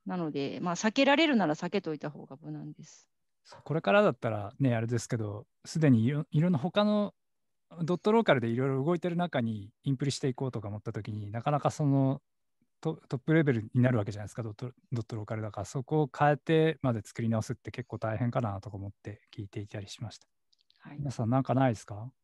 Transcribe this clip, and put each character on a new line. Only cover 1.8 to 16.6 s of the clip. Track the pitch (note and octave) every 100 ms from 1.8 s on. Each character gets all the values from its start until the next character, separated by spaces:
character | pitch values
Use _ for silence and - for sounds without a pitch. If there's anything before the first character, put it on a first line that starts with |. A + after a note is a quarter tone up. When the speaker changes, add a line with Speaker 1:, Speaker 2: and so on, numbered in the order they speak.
Speaker 1:
と | E3+ D#3
い |
た | D3
方 | C#3+ D#3
が | C#3
無 | D#3
難 | D3+ D3+
で | D3
す。 | D3+ - _ _ _ _ _ -
Speaker 2:
こ | -
れ | D3+
か | G3
ら | G3+
だ | G3+
っ |
た | C3+ A#2+
ら | G#2+ G2+ -
ね、 | C3+ A2+
あ |
れ | A2+
で | A#2+
す | -
け | A#2
ど、 | G#2 G#2 - _ -
す | E3
で | D3+
に | A#2 A2+
い |
ろ-、 | D3 -
い | D3+
ろ | F3
ん |
な | D#3+
他 | E3+ G#3
の | G#3 G#3 G#3 - _ _ _ _ _ E3
ド | E3 F3
ッ |
ト | G#3
ロ | A3+
ー |
カ | A3 C#3
ル |
で | A2+
い | A#2
ろ | C3+
い |
ろ | C3+
動 | C#3+
い | F3
て | F3+
る | E3+
中 | F3 C#3+
に | A2+ G#2+ G2+ _
イ | C#3+
ン | C3
プ | C#3
リ |
し | -
て | C3+
い | B2
こ | C3+
う |
と | A#2+
か | G#2
思 | G#2
っ |
た | -
時 | A2 G2+
に、 | G#2+ G#2
な | A2+
か | D3
な | D3
か | D3
そ | - D3
の | C#3 C3+ C#3+ - _ _ _ _ _
ト-、 | D#3+ D#3+ -
ト | C3
ッ |
プ | -
レ | D#3+
ベ | D3
ル | A#2 G#2
に | B2+
な | B2
る | B2
わ | G2+
け |
じ | G2+
ゃ |
な | G2+
い |
で |
す | -
か、 |
ド | A2+
ッ |
ト、 | G#2 B2 - _
ド | A#2
ッ | A2
ト | A2+
ロ |
ー | G#2
カ | A2
ル |
だ | G#2+
か | G#2
ら。 | G2
そ | C#3+
こ | B2+ D#3
を | D3 -
変 | D3
え | D3
て | - D#3+